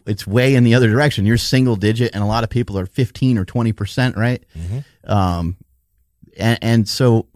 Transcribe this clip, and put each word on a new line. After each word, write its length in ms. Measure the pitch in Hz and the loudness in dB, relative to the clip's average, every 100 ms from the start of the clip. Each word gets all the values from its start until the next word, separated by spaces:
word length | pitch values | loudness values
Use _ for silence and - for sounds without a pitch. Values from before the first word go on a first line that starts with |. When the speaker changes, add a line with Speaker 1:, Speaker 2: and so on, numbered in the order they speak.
| - | -8
Speaker 1:
it's 200 | 104 - | -8 -2
way 300 | 110 131 131 | 0 2 4
in 80 | |
the 120 | 120 120 | 4 4
other 120 | 117 | 4
direction. 360 | 113 147 - 101 | 4 2 0 0
You're 120 | 117 | 0
single 380 | - 131 127 107 | 0 0 2 0
digit, 360 | 104 113 117 | 0 0 -2
and 100 | 101 | -2
a 40 | 104 | -2
lot 160 | 113 113 | -2 -2
of 40 | |
people 300 | 120 120 98 | -4 -4 -4
are 60 | 90 | -6
fifteen 520 | - 123 - 131 117 | -4 -4 -2 0 0
or 60 | |
twenty 300 | 92 123 113 | -2 -2 -2
percent, 420 | 104 98 - 127 101 | -2 -6 -4 -4 -2
right? 260 | 117 123 _ 78 | -2 -4 _ -12
Speaker 2:
Mm-hmm. 540 | 85 117 143 _ - | -8 -8 -10 _ -4
Speaker 1:
Um, 460 | 104 92 87 85 92 _ _ _ _ _ _ _ - | 0 0 -2 -4 -8 _ _ _ _ _ _ _ -4
and, 220 | 110 117 | -2 0
and 260 | 113 117 101 | 2 2 0
so 380 | - 127 113 - | 0 2 2 0